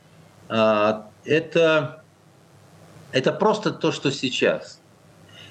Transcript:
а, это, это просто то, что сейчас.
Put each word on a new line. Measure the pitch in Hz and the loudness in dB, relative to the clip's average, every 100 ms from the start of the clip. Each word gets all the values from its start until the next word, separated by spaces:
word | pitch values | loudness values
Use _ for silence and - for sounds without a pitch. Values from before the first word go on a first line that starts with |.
| _ - - - - | _ -20 -20 -20 -6
а, | 113 110 107 107 110 - _ - | 0 2 4 2 0 -8 _ -2
это, | 156 160 170 160 156 139 - _ _ _ _ _ - - - - - - | 0 0 2 4 2 -2 -10 _ _ _ _ _ -20 -20 -20 -20 -20 -4
это | 131 151 | 0 0
просто | 139 208 202 160 | 0 0 0 -4
то, | - 160 | -2 -4
что | 147 143 | -2 -4
сейчас. | - 127 - 107 80 - - _ _ _ - - - - | -4 -6 0 0 0 -8 -20 _ _ _ -20 -20 -20 -20